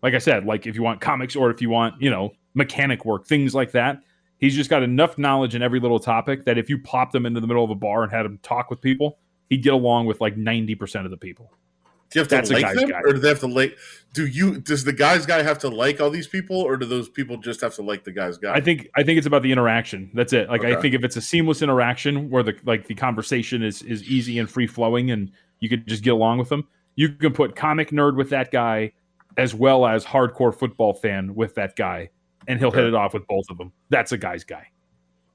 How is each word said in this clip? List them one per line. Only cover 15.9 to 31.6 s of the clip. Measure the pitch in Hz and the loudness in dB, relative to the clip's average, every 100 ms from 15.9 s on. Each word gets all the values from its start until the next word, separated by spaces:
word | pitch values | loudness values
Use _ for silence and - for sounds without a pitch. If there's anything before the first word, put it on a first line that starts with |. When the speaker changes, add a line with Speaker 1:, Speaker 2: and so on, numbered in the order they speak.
| 143 | 2
Speaker 2:
all | 147 | 0
these | 165 165 | -2 -6
people, | 190 190 185 | -8 -4 -2
or | 165 131 | -2 -2
do | 120 | -2
those | 123 110 | -4 -6
people | - 123 120 | -8 -10 -10
just | 113 113 | -10 -6
have | 120 - | -6 -6
to | |
like | 101 101 | -8 -8
the | - | -8
guy's | 92 90 85 | -8 -6 -6
guy? | 101 | -2
Speaker 1:
I | 135 | 0
think, | 147 160 - 139 | 0 -2 -2 -2
I | |
think | 147 165 | 2 2
it's | 143 | 2
about | 143 | 2
the | 131 | 2
interaction. | 127 117 113 113 95 95 | 2 2 2 -2 -8 -6
That's | 113 120 | -4 0
it. | 123 101 | 2 2
Like, | 120 120 | 0 0
I | |
Speaker 2:
Okay. | 120 | 0
Speaker 1:
think | 147 127 | 0 0
if | 123 | -2
it's | 123 | -6
a | |
seamless | - 170 160 151 | -2 0 2 0
interaction | 151 127 120 123 143 143 147 | 2 2 2 0 -2 -2 0
where | 127 | 0
the, | 110 101 123 | 0 -2 -2
like, | 113 - | -2 -2
the | 104 | -4
conversation | 131 110 110 127 113 123 | -2 -2 -2 -4 -2 -4
is, | 110 101 | -4 -6
is | - 110 | -8 -10
easy | 98 131 120 117 | -4 -2 -2 -4
and | 110 | -4
free | 127 113 | -2 -4
flowing, | - 113 120 127 | 0 0 0 0
and | 113 98 - _ _ | -2 -6 -12 _ _
you | 113 | -4
can | 117 113 | -4 -4
just | 110 | -2
get | 110 | 2
along | 113 113 120 | 4 4 2
with | 123 | 0
them, | 147 - _ _ - | -4 -6 _ _ -2
you | 151 | -2
can | 143 151 | 0 0
put | 127 131 - | 2 0 0
comic | 151 156 151 | 0 0 0
nerd | 147 143 135 | 2 2 2
with | 135 | 0
that | 139 131 | -2 0
guy | 127 117 110 110 - _ _ _ - | 0 0 0 -2 -8 _ _ _ -2
as | 127 107 | -2 2
well | 135 131 123 | 4 6 6
as | 110 | 2
hardcore | - 135 123 - 123 | 0 2 2 2 0
football | 113 127 - 110 | 0 -4 0 0
fan | 101 110 98 95 104 | 2 -2 -4 -6 -4
with | 110 | -4
that | - | -4